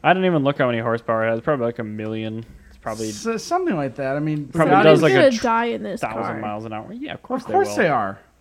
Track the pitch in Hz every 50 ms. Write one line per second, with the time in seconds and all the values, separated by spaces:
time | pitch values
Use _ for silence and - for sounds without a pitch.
0 | - 151 180 185 185 185 175 151 135 139 143 - 139 123 120 113 113 117 113 113
1 | - - 113 110 110 113 113 117 113 160 151 131 117 117 117 - 113 107 107 107
2 | 107 107 110 110 110 110 110 113 113 - - - - - - - - 120 110 110
3 | 113 110 104 104 - 226 226 214 - - 339 370 370 339 208 156 143 135 123 -
4 | 139 131 135 147 151 156 151 147 147 131 - 165 160 - - 196 208 - 202 -
5 | - - - - 302 269 240 220 - 240 226 226 233 233 226 220 208 208 180 233
6 | - 113 110 - 98 92 - - 107 104 104 107 110 113 107 107 107 - 202 240
7 | 285 - - - _ - 254 262 - - - 381 392 - - 302 214 165 143 120
8 | 104 98 101 - - _ _ _